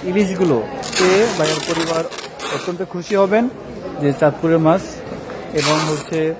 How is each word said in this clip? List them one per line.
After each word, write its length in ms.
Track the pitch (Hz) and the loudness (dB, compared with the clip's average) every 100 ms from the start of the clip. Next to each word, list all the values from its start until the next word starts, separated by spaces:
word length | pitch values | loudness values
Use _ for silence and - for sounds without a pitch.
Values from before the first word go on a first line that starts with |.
ইলিশগুলো 580 | 180 185 190 185 185 123 104 - - - | 0 2 2 2 2 2 0 -6 -6 2
পেয়ে 280 | 185 190 226 190 | 4 6 4 2
ভাইয়ের 220 | 156 156 147 | 0 0 -2
পরিবার 360 | 165 165 165 165 - - - - 143 | -2 0 -2 -2 -8 -12 -10 -6 -4
অত্যন্ত 280 | 160 175 185 | -4 -6 -6
খুশি 260 | 180 170 202 | -8 -2 2
হবেন 340 | 196 214 240 - - - - - | 4 4 2 -4 -12 -12 -10 -2
যে 120 | 143 139 | 0 4
চাঁদপুরের 400 | 151 143 165 165 | 2 2 2 4
মাছ, 220 | 156 180 - - - - - - - | 4 2 0 -12 -12 -12 -10 -12 -4
এবং 260 | 156 143 156 160 | -2 2 2 0
হচ্ছে 440 | 151 - 160 156 | -2 -2 -2 -2